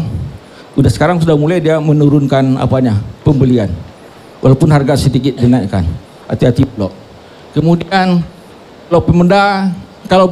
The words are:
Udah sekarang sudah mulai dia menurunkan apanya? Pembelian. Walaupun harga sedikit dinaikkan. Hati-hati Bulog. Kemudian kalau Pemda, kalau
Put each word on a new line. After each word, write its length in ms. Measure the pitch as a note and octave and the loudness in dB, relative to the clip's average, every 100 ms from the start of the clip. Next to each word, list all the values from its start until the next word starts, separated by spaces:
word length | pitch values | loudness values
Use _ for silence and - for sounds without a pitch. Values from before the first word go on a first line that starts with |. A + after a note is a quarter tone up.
| D#3+ - - - - - - | -4 -8 -10 -14 -20 -20 -8
Udah 160 | - B2 | 0 0
sekarang 300 | - D3+ F3 | 0 0 0
sudah 140 | E3 D3+ | 0 0
mulai 240 | D3 F3 | 0 0
dia 180 | D#3 D#3+ | 0 0
menurunkan 800 | D3+ D3+ D3 D3 C3+ C3+ C3 C3 | 0 2 4 2 0 0 0 0
apanya? 320 | B2+ C3 B2+ G#2 - - - | 0 0 0 -2 -4 -4 -2
Pembelian. 400 | C#3 C3 B2 F#2+ F2 - - - - - - | 2 2 2 -2 -6 -12 -20 -20 -20 -20 -2
Walaupun 320 | C3 C3 D#3+ | 0 2 4
harga 340 | D3 C3 C#3 C3+ | 2 2 0 0
sedikit 300 | B2+ B2+ B2 | 0 -2 -2
dinaikkan. 480 | B2 B2 G2 G2 E2+ - - - - | 0 0 0 -4 -4 -6 -14 -20 -10
Hati-hati 320 | A2 C3 A#2+ | -2 0 0
Bulog. 320 | C3 - F#2 - - - - - - | -2 -4 -8 -8 -20 -20 -20 -20 -8
Kemudian 720 | D3 D#3+ E3+ E3 F#3+ F#3 F3 E3 - - - - - - | -4 0 0 0 -2 0 0 -4 -12 -20 -20 -20 -20 -2
kalau 120 | E3 D#3+ | 0 2
Pemda, 640 | E3+ F3 G3 G3+ G3 F#3+ F3 - - - | 2 4 2 2 0 -4 -6 -14 -20 -2
kalau 160 | F#3 F#3 | 2 2